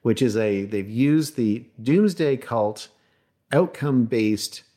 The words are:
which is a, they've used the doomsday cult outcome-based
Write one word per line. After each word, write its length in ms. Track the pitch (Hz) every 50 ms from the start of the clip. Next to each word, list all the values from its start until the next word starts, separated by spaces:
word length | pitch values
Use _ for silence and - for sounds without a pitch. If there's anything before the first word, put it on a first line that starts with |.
which 220 | _ 117 110 - 131
is 120 | 120 101
a, 300 | 113 110 107 101 98 98
they've 240 | 98 107 101 95 104
used 460 | 110 117 135 143 151 156 156 147 -
the 300 | - 117 107 104 117 120 - _ -
doomsday 560 | 110 123 151 190 214 208 170 165 160 143 135
cult 500 | 127 - - 120 113 107 107 107 - - - _ _ _ _ _ _ _ _ _ _ _ _
outcome-based 1120 | - 147 185 175 - - 143 147 135 127 117 110 127 113 110 107 107 101 - - - - _ _ _